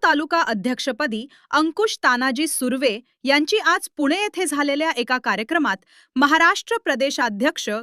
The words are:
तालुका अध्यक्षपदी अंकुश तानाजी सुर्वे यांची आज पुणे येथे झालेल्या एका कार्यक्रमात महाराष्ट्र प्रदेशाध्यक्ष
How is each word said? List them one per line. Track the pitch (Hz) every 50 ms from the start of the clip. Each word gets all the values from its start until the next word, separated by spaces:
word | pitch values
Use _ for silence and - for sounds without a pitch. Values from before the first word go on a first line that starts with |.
| -
तालुका | 339 311 294 320 302 349 330
अध्यक्षपदी | 330 - 226 202 180 247 247 240 - 269 240 - 294 269 220 214 240 285 - _ _ _
अंकुश | - 294 311 330 302 - 427 427 - - -
तानाजी | 277 247 240 262 269 262 254 320 302
सुर्वे | - - 262 247 254 262 285 247 202 233 - _ _ _ -
यांची | 254 269 294 302 294 415 427
आज | 302 320 349 403 - - - -
पुणे | 294 277 320 392
येथे | 415 427 - 349 370
झालेल्या | 311 294 285 285 285 277 285 311 320
एका | 330 330 277 - 254 254
कार्यक्रमात | - 240 202 190 226 220 320 339 294 220 190 - - _ _ - _ _ _
महाराष्ट्र | 254 277 277 302 320 330 339 403 - - - 466 466
प्रदेशाध्यक्ष | - 349 277 226 226 285 269 - 254 233 208 196 240 302 320 - - 233 208 220